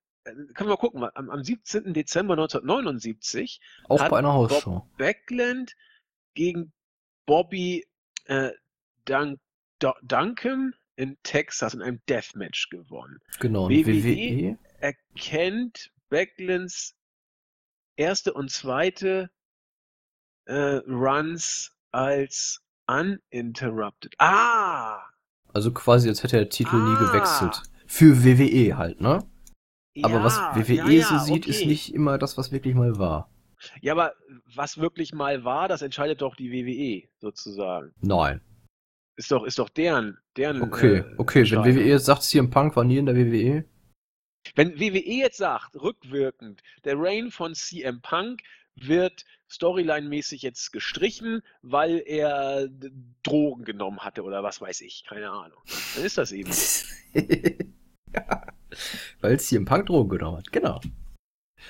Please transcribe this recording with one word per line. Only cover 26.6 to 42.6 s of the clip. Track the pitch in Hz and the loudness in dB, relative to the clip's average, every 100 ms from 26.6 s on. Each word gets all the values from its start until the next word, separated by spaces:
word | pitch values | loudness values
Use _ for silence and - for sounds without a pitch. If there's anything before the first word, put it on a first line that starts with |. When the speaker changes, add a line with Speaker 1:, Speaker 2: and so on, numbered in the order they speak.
| 120 | 2
Speaker 2:
nie | 120 110 113 | 2 4 4
Speaker 1:
Ah! | 110 | 4
Speaker 2:
gewechselt. | - 185 151 92 - - - - | 2 2 2 0 -2 -10 -20 -4
Für | - 160 131 | 8 10 10
W | 127 127 | 8 8
W | 139 | 8
E | 127 107 | 6 4
halt, | - 85 92 | 2 -4 -2
ne? | 113 180 - - - _ _ _ _ - | 0 0 -2 -16 -20 _ _ _ _ -2
Aber | 110 113 | 2 4
was | 110 113 | 4 2
Speaker 1:
Ja, | - 113 | 0 0
Speaker 2:
W | 110 | 2
W | 120 - | 4 6
E | 160 | 6
Speaker 1:
ja, | 156 | 6
Speaker 2:
so | |
Speaker 1:
ja, | 147 | 2
Speaker 2:
sieht, | 147 160 - | 2 0 0
ist | 214 | 0
Speaker 1:
okay. | 156 | 2
Speaker 2:
nicht | 151 - | 0 -2
immer | - 147 135 | 0 0 0
das, | 143 - | -2 -6
was | 131 | -6
wirklich | 135 131 | -4 0
mal | 127 120 104 | 2 2 2
war. | 90 78 - _ _ _ - - | -2 -2 -6 _ _ _ -20 -8
Speaker 1:
Ja, | 139 | -2
aber | 160 165 - - 127 123 | 0 0 -4 -20 -20 _
was | 120 143 - | -8 -8 -4
wirklich | 165 - 151 | -4 -4 -8
mal | 151 139 139 | -4 -4 -2
war, | 123 139 190 | -2 -2 -2
das | 165 | -4
entscheidet | 139 139 147 143 | -6 -4 -4 -2
doch | 135 | -6
die | - 127 | -6 -8
W | 127 123 | -6 -6
W | |
E | 123 139 98 - _ | -4 -4 -6 -10 _
sozusagen. | 107 - 107 101 95 87 71 - | -14 -12 -12 -8 -6 -6 -10 -6
Speaker 2:
Nein. | 98 90 73 69 - _ _ _ _ _ _ - | 0 2 2 -2 -12 _ _ _ _ _ _ -12
Speaker 1:
Ist | - | -2
doch, | 131 | -2
ist | 110 - | -2 -6
doch | - | -4
deren, | - 170 139 107 98 _ - | -2 0 0 -2 -8 _ -4
deren, | 143 139 | -4 -2
Speaker 2:
Okay, | 123 - 127 95 | -4 4 4 4
Speaker 1:
äh, | - - | 0 -6
Speaker 2:
okay, | 120 139 | 2 4
wenn | |
Speaker 1:
Entscheidung. | 110 110 113 | 6 6 6
Speaker 2:
W | 127 | 6
W | |
E | 110 | 6
jetzt | 143 131 | 6 6
sagt, | 139 | 4
C | - 147 | 4 4
M | 127 | 4
Punk | 135 | 4